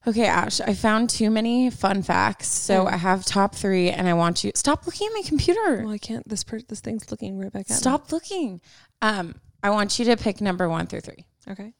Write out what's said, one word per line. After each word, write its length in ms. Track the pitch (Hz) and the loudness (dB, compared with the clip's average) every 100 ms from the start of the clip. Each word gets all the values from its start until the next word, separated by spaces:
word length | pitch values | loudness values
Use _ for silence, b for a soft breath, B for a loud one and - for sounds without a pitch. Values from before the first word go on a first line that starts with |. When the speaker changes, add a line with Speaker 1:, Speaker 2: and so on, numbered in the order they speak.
| - | 0
Speaker 1:
Okay, 180 | 220 214 | 2 4
Ash, 340 | 175 175 - | 4 0 -2
I 120 | - | -2
found 380 | 196 226 220 233 | 0 2 2 2
too 200 | - 214 | 2 2
many 380 | 220 226 240 254 | 2 2 2 2
fun 320 | 240 190 196 | 2 0 0
facts, 460 | 180 175 196 208 - | 2 2 2 0 -4
so 360 | - - 190 | -4 2 2
Speaker 2:
Okay. 120 | 185 | 4
Speaker 1:
I 20 | 190 | 0
have 280 | 185 190 | 2 0
top 320 | 190 196 202 - | 2 2 2 0
three, 340 | 202 190 180 | 0 2 2
and 180 | 175 185 | 2 2
I 60 | |
want 300 | 170 170 175 | 4 2 0
you, 80 | 202 | -2
stop 320 | - - 302 - | 0 2 2 -2
looking 220 | - 415 | -6 -4
at 40 | |
my 80 | 440 381 | -4 -2
computer. 560 | 302 - 370 427 220 | 0 2 2 2 0
Speaker 2:
Well, 100 | 220 | -2
I 60 | 208 | -8
can't. 240 | - 226 - | -8 -10 -8
This 160 | 214 | -8
per-, 160 | - 220 | -8 -10
this 180 | 233 214 | -10 -12
thing's 320 | - 220 - | -8 -8 -8
looking 260 | 208 202 196 | -10 -8 -8
right 160 | 190 | -8
back 100 | 202 | -10
at 80 | 196 | -4
me. 40 | |
Speaker 1:
Stop 380 | 226 262 285 - | 0 2 0 -2
looking. 480 | 320 - 381 277 180 b b b _ | -6 -6 -6 -6 -6 b b b _
Um, 320 | 220 208 170 - _ _ | -2 0 -4 -10 _ _
I 60 | 202 | 0
want 280 | 208 202 - | 2 0 0
you 60 | |
to 120 | 233 233 | 2 2
pick 240 | 226 202 | 2 -2
number 280 | 202 180 180 | -2 0 -2
one 180 | 165 170 | -2 -4
through 140 | - | -8
three. 260 | - - - _ - | -12 -20 -20 _ -18
Speaker 2:
Okay. 220 | 196 208 - | -14 -14 -18